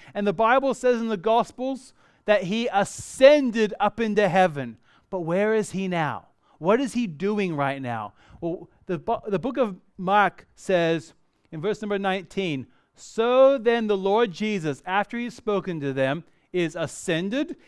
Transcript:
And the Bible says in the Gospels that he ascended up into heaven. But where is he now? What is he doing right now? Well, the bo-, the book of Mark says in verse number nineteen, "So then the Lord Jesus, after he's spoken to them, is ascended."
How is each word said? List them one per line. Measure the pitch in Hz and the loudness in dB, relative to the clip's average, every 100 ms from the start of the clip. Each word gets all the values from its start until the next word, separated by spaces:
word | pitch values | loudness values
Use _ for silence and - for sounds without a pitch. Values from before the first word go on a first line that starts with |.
| - | -12
And | 208 202 | -4 -2
the | |
Bible | 175 226 262 269 | 2 4 4 2
says | 233 254 240 | 0 0 0
in | 226 | 0
the | 214 | -4
Gospels | 214 226 - - 254 262 - _ _ _ | 0 0 0 -4 -8 -8 -12 _ _ _
that | - 208 | 0 2
he | 175 220 233 | 2 -2 0
ascended | 196 196 - - - 262 302 262 220 214 208 | 0 -2 -4 -14 6 8 8 4 0 -2 0
up | 208 208 | -2 0
into | 226 208 202 | -2 2 2
heaven. | 180 185 143 123 110 _ _ _ | 4 2 0 -8 -12 _ _ _
But | 190 | -8
where | 165 175 208 | -4 0 0
is | 220 208 | 0 -2
he | 185 190 | -4 -4
now? | 175 151 107 - _ _ - | -2 -2 -4 -12 _ _ -4
What | 160 226 | 0 2
is | 269 | 0
he | 233 233 | -2 -4
doing | 143 190 214 190 151 | -4 -2 0 -2 0
right | 139 139 | -2 -2
now? | 127 113 107 - - - | -6 -6 -8 -14 -20 -12
Well, | 170 165 165 _ - | -8 -8 -12 _ -8
the | 175 | -6
bo-, | 175 233 - | -4 -4 -2
the | 196 | -4
book | 240 262 | -2 -2
of | 233 180 _ - | -2 -4 _ -10
Mark | 180 202 196 - - | 0 2 2 0 -14
says | _ - 180 165 165 - _ _ _ _ | _ -2 0 2 0 -4 _ _ _ _
in | 160 | -8
verse | 175 214 | -6 -6
number | 208 202 | -4 -4
nineteen, | 196 190 175 - 190 139 120 _ _ | -2 -4 -4 -6 -4 -4 -8 _ _
"So | _ - - 226 254 269 277 | _ -10 -2 2 6 6 6
then | 226 233 220 | 2 0 0
the | 202 | 0
Lord | 190 208 233 | 2 2 2
Jesus, | 160 214 208 156 139 - | -2 -4 -2 -4 -6 -4
after | 190 202 233 | -2 -2 -6
he's | 240 | -8
spoken | - - 202 185 165 | -8 -4 -2 -2 -6
to | 143 | -4
them, | 135 135 151 - _ _ | -2 -2 -2 -8 _ _
is | 180 165 170 | -4 -4 -4
ascended." | 156 - - 160 190 254 311 - | -8 -8 -4 -2 -2 -4 -4 -8